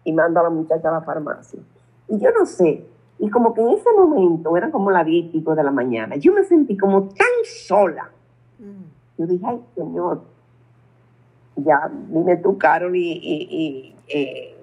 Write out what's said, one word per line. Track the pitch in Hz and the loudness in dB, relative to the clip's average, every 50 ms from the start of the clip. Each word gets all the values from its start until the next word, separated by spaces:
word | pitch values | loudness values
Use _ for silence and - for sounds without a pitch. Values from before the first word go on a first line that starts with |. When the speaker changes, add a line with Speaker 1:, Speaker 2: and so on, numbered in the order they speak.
| _ | _
Speaker 1:
y | 165 160 | -2 0
mando | 160 160 170 165 175 | 0 2 2 2 2
a | 170 | 2
la | 170 | 0
muchacha | 170 160 160 160 151 160 160 156 | 0 -4 -2 -2 -4 -2 -2 -2
a | 165 | -4
la | 160 160 | -4 -6
farmacia. | 147 147 156 151 - - - - - - - - _ _ _ _ _ _ _ _ - | -8 -8 -8 -8 -10 -10 -12 -14 -20 -20 -20 -20 _ _ _ _ _ _ _ _ -8
Y | 220 202 | -6 0
yo | 311 523 466 | 4 4 6
no | 453 359 | 6 4
sé, | - - - 180 156 - - - - _ _ _ _ _ - | 2 2 2 2 2 2 0 -8 -16 _ _ _ _ _ -8
y | - 214 | -6 -2
como | 208 247 233 226 - | 2 2 2 2 2
que | 220 | 2
en | 226 233 | 2 2
ese | 392 427 - 480 440 | 2 2 4 4 6
momento, | 403 370 311 302 196 185 175 165 160 165 156 170 | 6 6 4 4 4 4 2 2 0 0 0 0
eran | 180 220 320 320 | 0 0 -2 -2
como | 233 196 202 | -2 0 2
las | 190 175 160 | 2 2 2
diez | 160 165 175 170 | 2 0 0 -2
y | 165 | -2
pico | 165 160 160 165 156 | -6 -4 -2 -2 0
de | 156 147 | 0 0
la | 139 | 0
mañana, | 139 131 123 127 117 113 110 - 123 | 0 -2 -2 -2 -4 -6 -6 -8 -8
yo | 147 - 339 415 | 2 2 4 4
me | 403 370 | 4 2
sentí | - 349 311 277 - 208 | 4 4 2 2 2 0
como | 190 196 196 196 196 196 196 | -2 0 2 2 2 0 -2
tan | - - 415 494 494 480 440 | -2 0 0 0 2 -2 -4
sola. | - - - - - 180 208 202 175 147 127 - - _ _ _ _ _ _ _ _ _ _ | -4 -8 -16 -6 0 2 2 2 2 0 -6 -14 -18 _ _ _ _ _ _ _ _ _ _
Speaker 2:
Mm. | 208 202 202 190 180 160 - _ _ _ _ - | -20 -20 -20 -20 -20 -20 -20 _ _ _ _ -8
Speaker 1:
Yo | 165 | -4
dije, | 175 180 180 196 | -2 -2 -2 -2
"Ay, | 247 247 233 - _ _ | -6 -8 -8 -10 _ _
Señor", | 190 151 165 165 170 175 175 - - - - _ _ _ _ _ _ _ _ _ _ _ _ _ _ _ _ _ _ _ _ _ _ _ _ _ | -12 -10 -8 -6 -6 -4 -4 -4 -6 -10 -18 _ _ _ _ _ _ _ _ _ _ _ _ _ _ _ _ _ _ _ _ _ _ _ _ _
ya | - 139 156 147 143 160 156 147 - - - | -6 0 0 0 0 0 -4 -8 -12 -14 -6
dime | 156 160 175 185 180 165 | -4 -2 0 2 0 2
tú, | 175 190 196 196 | 0 -2 0 2
Carol, | - 156 160 165 175 180 180 | 2 2 2 2 -2 -2 -2
y, | 180 175 170 160 | -2 -4 -4 -6
y, | - - - 165 151 - - | -8 -8 -8 -8 -8 -8 -8
y, | - 160 160 151 135 131 127 - - _ _ _ | -8 -6 -6 -6 -8 -12 -16 -18 -20 _ _ _
eh, | 151 147 139 127 123 - - - - - | -6 -6 -6 -6 -8 -14 -16 -18 -20 -20